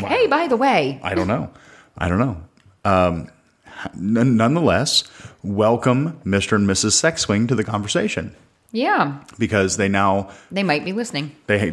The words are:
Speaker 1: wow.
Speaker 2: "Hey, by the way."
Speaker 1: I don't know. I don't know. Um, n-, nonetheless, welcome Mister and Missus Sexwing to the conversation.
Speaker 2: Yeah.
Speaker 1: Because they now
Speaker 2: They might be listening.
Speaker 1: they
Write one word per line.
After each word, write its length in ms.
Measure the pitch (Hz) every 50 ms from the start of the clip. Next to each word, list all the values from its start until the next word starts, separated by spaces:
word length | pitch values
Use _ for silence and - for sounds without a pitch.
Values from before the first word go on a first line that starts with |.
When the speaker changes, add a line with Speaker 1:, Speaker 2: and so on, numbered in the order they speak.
| 98
Speaker 1:
wow. 60 | -
Speaker 2:
"Hey, 180 | 294 508 480 -
by 200 | 277 302 339 311
the 100 | 254 220
way." 420 | 269 277 247 175 147 131 139 -
Speaker 1:
I 140 | - - 95
don't 120 | 90 90 92
know. 220 | 110 - 139 - - - - - - - - _ - -
I 100 | - 87
don't 120 | 87 98
know. 180 | 123 139 101 82 82 - _ _ _ _ _ _ -
Um, 460 | 101 98 92 90 90 85 82 58 - - _ _ _ _ _ _ - - - - - -
n-, 420 | - 87 101 113 113 120 135 123 107
nonetheless, 680 | 110 120 147 170 165 117 85 95 135 160 - - - - - - - - - _
welcome 760 | - 98 101 101 107 110 120 117 - 131 123 131 143 165 160 - -
Mister 320 | 95 98 98 98 - 110
and 120 | 104 101 98
Missus 340 | 95 - - 107 101 -
Sexwing 460 | - 160 165 - - - 104 101 117 117
to 80 | 127
the 80 | 110 107
conversation. 720 | - 107 104 104 107 - 170 208 214 - - 85 95 - - _ _ _ _ _ _
Speaker 2:
Yeah. 420 | - 226 262 359 415 320 175 143 139 139 - - - -
Speaker 1:
Because 380 | 113 - 113 104 95 95 90 -
they 120 | 101 98
now 400 | 98 98 101 101 95 98 98 - - - - -
Speaker 2:
They 100 | - 196
might 240 | 196 180 147 151 -
be 80 | 180 190
listening. 380 | 220 240 226 - 143 147 147 - - _ -
Speaker 1:
they 240 | 104 101 107 85